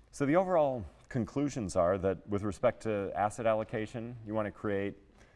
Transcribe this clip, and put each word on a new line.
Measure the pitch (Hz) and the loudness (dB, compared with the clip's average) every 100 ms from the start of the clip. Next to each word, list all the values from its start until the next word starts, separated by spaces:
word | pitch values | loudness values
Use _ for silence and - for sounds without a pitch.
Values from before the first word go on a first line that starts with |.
| - | -14
So | - 139 | -2 2
the | 170 | 4
overall | 185 175 143 127 90 - - | 4 4 2 0 -8 -16 -6
conclusions | 131 107 139 143 131 95 92 | -4 -2 -2 -2 -2 -2 2
are | 87 98 | 4 4
that | 95 92 - | 2 -2 -2
with | 101 | -2
respect | 104 - 120 - | -2 0 0 0
to | 110 104 92 - | -2 -2 -2 0
asset | 104 120 113 | -2 0 0
allocation, | 110 107 117 107 120 117 120 110 | 0 -2 -4 -6 -8 -10 -12 -6
you | |
wanna | 107 104 | -2 -2
create | - 110 98 101 - - - - | -4 -2 0 -2 -6 -18 -20 -20